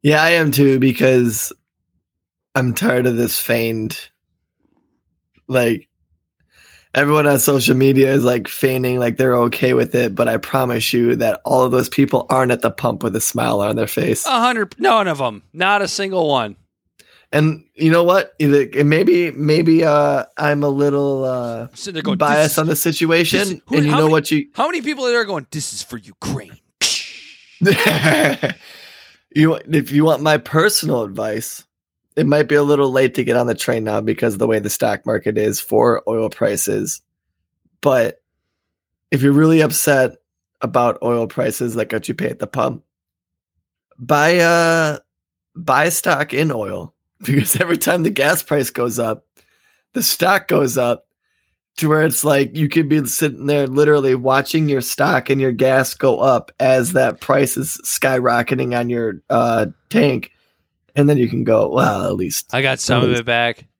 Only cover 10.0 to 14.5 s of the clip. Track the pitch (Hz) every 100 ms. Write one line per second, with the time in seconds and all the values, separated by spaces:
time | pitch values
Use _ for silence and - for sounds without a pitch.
10 | 120 95 117 110 - 135 127 117 113 123
11 | 117 120 117 98 - 131 127 127 107 -
12 | 139 127 - 131 127 120 120 - 120 104
13 | 117 107 - 113 120 107 104 110 107 -
14 | - - 320 254 240